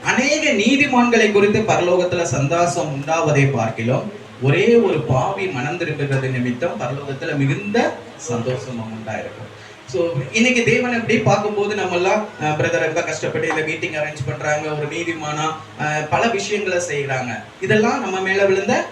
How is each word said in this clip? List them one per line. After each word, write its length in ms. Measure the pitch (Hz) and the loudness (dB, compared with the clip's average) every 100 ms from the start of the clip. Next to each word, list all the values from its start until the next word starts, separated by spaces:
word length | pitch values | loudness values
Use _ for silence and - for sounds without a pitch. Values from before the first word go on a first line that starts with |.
அநேக 480 | - 226 269 302 302 | 0 0 2 2 2
நீதிமான்களை 800 | 220 226 277 277 247 240 226 208 | 2 4 4 4 4 4 4 4
குறித்து 280 | 202 208 220 | 4 4 2
பரலோகத்துல 640 | 170 170 175 180 180 175 | 2 2 4 2 2 0
சந்தாசம் 720 | 170 135 143 170 175 170 151 | -2 0 0 2 2 2 -4
உண்டாவதை 520 | 139 143 165 156 139 135 | -4 -2 0 2 4 4
பார்க்கிலும் 720 | 120 110 - 117 131 - - - - | 2 -2 -2 0 0 -2 -10 -16 -2
ஒரே 340 | 127 175 220 233 | 2 4 6 6
ஒரு 240 | 190 156 | 6 0
பாவி 460 | 135 135 190 196 190 | 0 0 0 -2 -4
மனம் 300 | 131 143 175 | -4 -4 -4
திரும்புகிறது 500 | 165 139 135 131 127 | -4 -4 -2 0 0
நிமித்தம் 500 | 127 123 120 - - | -2 -2 -2 -2 -2
பரலோகத்துல 560 | - 139 - 135 170 143 | -6 -6 -6 -6 -4 0
மிகுந்த 580 | 135 - 202 165 - - - - | 0 0 0 0 0 -2 -14 -16
சந்தோஷமும் 720 | - 117 123 127 127 117 113 | -6 -4 -2 -4 -6 -8 -8
உண்டாயிருக்கும். 560 | 110 110 107 104 - 110 - - - - | -10 -8 -8 -8 -12 -16 -16 -20 -20 -6
So, 220 | 180 170 139 - | -2 0 -2 -2
இன்னைக்கு 300 | 214 247 247 | 2 4 4
தேவன் 300 | 208 240 247 | 2 2 2
எப்படி 260 | 240 214 214 | -2 0 2
பார்க்கும்போது 560 | 208 202 208 208 202 202 | 4 2 0 -2 -2 -2
நம்ம 200 | 180 175 | -2 0
எல்லாம், 300 | 185 214 208 - | 2 2 -2 -4
அஹ், 140 | 151 151 | -4 0
பிரதர் 260 | 131 170 - | 0 2 0
ரொம்ப 180 | 160 | 0
கஷ்டப்பட்டு 440 | 165 151 170 160 160 | -2 -4 -4 -2 -2
இந்த 140 | 160 | -2
மீட்டிங் 320 | 156 160 170 | -2 -4 -4
அரேஞ்ச் 260 | 156 151 151 - | -4 -6 -4 -6
பண்றாங்க, 440 | 135 151 151 156 | -4 -2 -2 -2
ஒரு 160 | 151 147 | -4 -4
நீதிமானா, 680 | 160 165 160 151 151 156 - - - | -4 -4 -4 -6 -2 -4 -4 -12 -6
அஹ், 240 | 151 151 151 | -4 -2 -2
பல 180 | 175 233 | 0 2
விஷயங்களை 500 | 202 190 208 190 175 | 0 -2 -2 0 -2
செய்யறாங்க. 680 | 170 143 135 131 123 - - - | -2 -4 -2 -4 -4 -8 -12 -8
இதெல்லாம் 400 | 190 214 226 269 | 0 4 4 0
நம்ம 180 | 208 185 | -2 -2
மேல 260 | 196 202 196 | 0 2 4
விழுந்த 400 | 190 202 - - | 4 2 0 -2